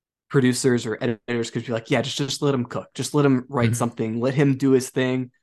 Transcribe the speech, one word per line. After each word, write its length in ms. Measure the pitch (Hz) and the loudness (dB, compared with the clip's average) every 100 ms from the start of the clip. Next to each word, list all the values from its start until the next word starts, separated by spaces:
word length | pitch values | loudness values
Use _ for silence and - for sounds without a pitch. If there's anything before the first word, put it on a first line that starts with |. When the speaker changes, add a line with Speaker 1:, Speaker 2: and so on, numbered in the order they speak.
| _ _ - | _ _ -2
Speaker 1:
producers 560 | 143 127 127 135 120 113 | 2 2 2 2 0 -2
or 120 | 104 | -4
editors 480 | 127 110 - 120 113 | -4 -4 -4 -4 -4
could 160 | 123 113 | -6 -4
be 60 | |
like, 180 | 113 - | -6 -2
"Yeah, 120 | 127 | -2
just, 160 | 127 - | -2 -4
just 240 | 139 - | -6 -2
let 120 | 147 | -2
him 120 | 131 120 | 0 -2
cook. 240 | - - | -8 -10
Just 200 | - 139 | -8 -2
let 120 | 147 143 | 2 4
him 200 | 131 123 | 2 0
write 200 | 139 117 | 0 0
Speaker 2:
Mm-hmm. 40 | 120 | 2
Speaker 1:
something. 440 | 120 - 113 113 | -2 -2 -4 -2
Let 140 | 127 | -2
him 220 | 131 139 131 | 2 2 2
do 160 | 139 | 4
his 180 | 131 123 | 4 2
thing. 400 | - 127 127 127 _ | -2 -2 -2 -6 _